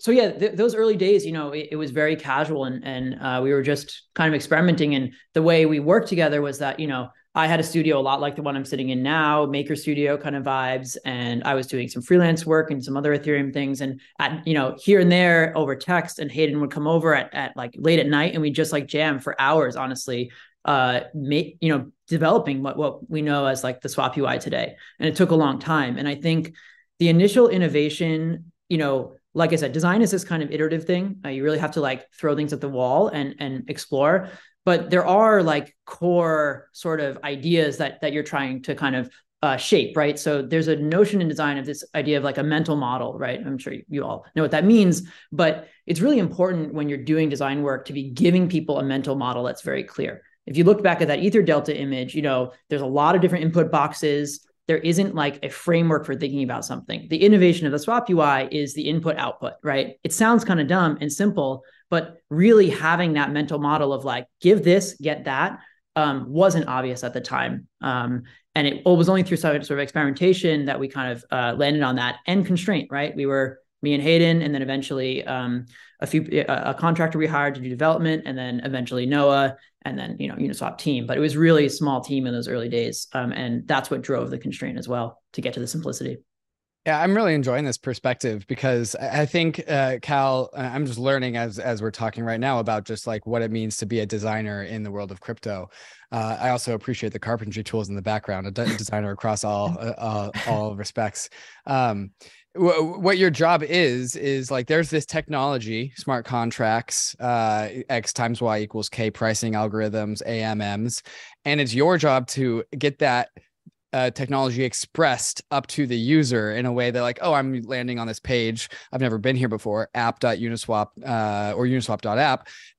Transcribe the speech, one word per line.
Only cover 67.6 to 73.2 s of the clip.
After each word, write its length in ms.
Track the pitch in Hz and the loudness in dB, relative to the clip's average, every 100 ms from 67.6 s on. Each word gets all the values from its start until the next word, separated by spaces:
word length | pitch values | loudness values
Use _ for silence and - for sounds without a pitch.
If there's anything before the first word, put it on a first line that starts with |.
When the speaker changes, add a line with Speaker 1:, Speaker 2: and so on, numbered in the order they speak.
| - _ | -12 _
Speaker 1:
Um, 440 | 135 123 120 123 123 - _ 156 | -4 -2 -2 -4 -6 -18 _ 0
and 120 | 143 | 0
it, 140 | - 185 | 2 4
it 0 | |
was 220 | 175 170 | 6 6
only 160 | 190 | 4
through 140 | 185 170 | 2 0
some 260 | 165 147 | 0 0
sort 160 | 139 143 | -2 -4
of 40 | |
experimentation 800 | 139 156 143 139 180 185 180 151 139 | -2 0 0 2 2 4 2 0 0
that 160 | 135 | -4
we 80 | 135 | -4
kind 240 | 139 127 | -4 -6
of, 100 | 120 - | -6 -4
uh, 240 | 131 120 117 | -2 0 0
landed 260 | 143 151 | 2 2
on 120 | 131 127 | 2 0
that, 220 | 120 - - | -2 -4 -2
and 180 | 190 190 | 0 2
constraint, 440 | 175 220 170 - | 0 0 -2 -2
right? 240 | 139 147 | -4 -4
We 100 | 147 | -2